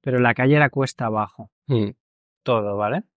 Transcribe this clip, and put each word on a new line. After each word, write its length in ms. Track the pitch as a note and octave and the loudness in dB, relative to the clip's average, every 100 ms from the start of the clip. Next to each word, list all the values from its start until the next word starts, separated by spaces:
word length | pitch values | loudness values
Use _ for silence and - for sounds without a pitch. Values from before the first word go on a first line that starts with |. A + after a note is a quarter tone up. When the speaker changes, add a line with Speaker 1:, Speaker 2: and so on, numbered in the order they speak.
Speaker 1:
pero 200 | - B2+ | -2 0
la 120 | A#2+ | 2
calle 200 | A#2 C3 | 2 2
era 160 | D3 D3 | 4 2
cuesta 360 | C#3 C3+ - A#2+ | 0 -6 -4 -4
abajo. 440 | G#2+ G#2 - G#2+ _ - | -4 -4 -8 -20 _ -2
Speaker 2:
Hmm. 240 | B2+ G#2 - _ _ _ _ | -2 -2 -6 _ _ _ _
Speaker 1:
Todo, 320 | - A#2 G#2 G2+ | -2 -2 0 -2
¿vale? 260 | G#2 C#3+ - | -2 -2 -6